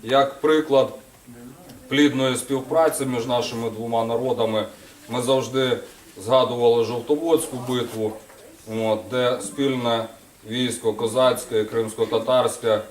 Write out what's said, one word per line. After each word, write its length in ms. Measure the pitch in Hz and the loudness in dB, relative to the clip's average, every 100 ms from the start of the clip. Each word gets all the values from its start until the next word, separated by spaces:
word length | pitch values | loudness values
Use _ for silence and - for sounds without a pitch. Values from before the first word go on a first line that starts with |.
як 380 | 113 135 139 - | 4 4 4 0
приклад 480 | 151 156 151 139 127 - - - - 120 123 139 - - - | 2 2 4 2 2 -4 -20 -20 -20 -20 -20 -20 -20 -20 -2
плідної 480 | 139 147 131 131 127 | 4 4 4 0 0
співпраці 720 | - 135 131 160 160 156 131 | -2 -4 0 2 2 2 -2
між 200 | 123 120 | -2 0
нашими 440 | 120 117 117 117 | 0 -2 -4 -6
двома 340 | 107 117 113 | -6 -2 -2
народами, 640 | 113 117 131 120 110 110 104 - - - - | 0 -2 0 0 0 0 -4 -12 -20 -20 -8
ми 140 | 123 | -4
завжди 560 | 120 135 120 131 127 117 - - - - | 0 0 0 -2 0 -2 -4 -20 -20 -12
згадували 600 | 98 131 120 120 120 117 | 2 2 2 2 4 4
Жовтоводську 720 | 113 123 113 151 165 160 - 127 123 | 2 -4 -2 -2 2 0 0 -8 -4
битву, 440 | 123 120 110 107 - - - - - 110 110 | -4 -4 -4 -6 -6 -18 -20 -20 -20 -10 -4
от, 180 | 110 107 139 | 0 0 -2
де 280 | 127 123 123 | 0 0 -2
спільне 640 | - - 135 127 120 117 110 - - - 110 | -6 -2 0 0 0 -2 -4 -12 -20 -20 -8
військо 440 | 120 123 - 113 | -2 -2 -2 -4
козацьке 680 | 104 117 117 127 117 - 110 | -2 -2 4 2 2 -2 -2
і 40 | |
кримсько-татарське 1160 | 107 117 110 107 107 113 110 127 120 - 117 104 - | 0 -2 -4 -2 0 0 2 2 2 -2 0 0 -2